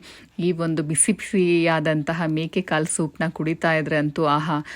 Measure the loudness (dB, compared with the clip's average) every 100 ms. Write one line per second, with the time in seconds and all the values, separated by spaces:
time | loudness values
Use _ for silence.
0 | -4 -20 -16 -4 -2 0 -2 -2 0 2
1 | 2 0 -2 2 4 4 4 2 2 0
2 | 0 -2 -2 -2 -2 -4 -2 0 0 -2
3 | -4 -2 -4 -2 -4 -2 0 0 0 0
4 | 0 0 2 2 0 -2 -4